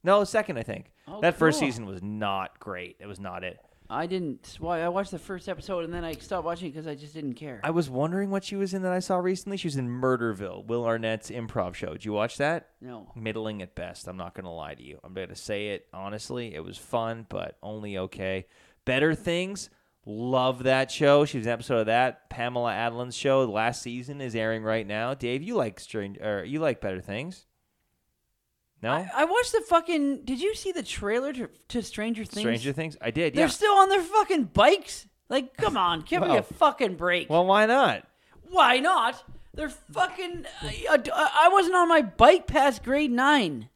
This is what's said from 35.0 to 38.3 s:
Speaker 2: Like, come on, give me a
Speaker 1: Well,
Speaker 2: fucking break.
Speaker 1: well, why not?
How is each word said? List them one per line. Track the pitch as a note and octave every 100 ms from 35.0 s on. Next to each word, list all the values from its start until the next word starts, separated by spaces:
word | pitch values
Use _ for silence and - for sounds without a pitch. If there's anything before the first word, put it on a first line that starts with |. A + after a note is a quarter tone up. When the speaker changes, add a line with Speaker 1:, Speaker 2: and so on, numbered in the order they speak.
| - _ _
Speaker 2:
Like, | C4+ B3+ -
come | G#4+ B3+
on, | F3+ E3
give | - F4
me | F4
a |
Speaker 1:
Well, | B3
Speaker 2:
fucking | - - D4 - A3+ E3
break. | F3 F3 D3+
Speaker 1:
well, | D#3+ F#3
why | G3 A3
not? | C4 A3+ G2+ - _ _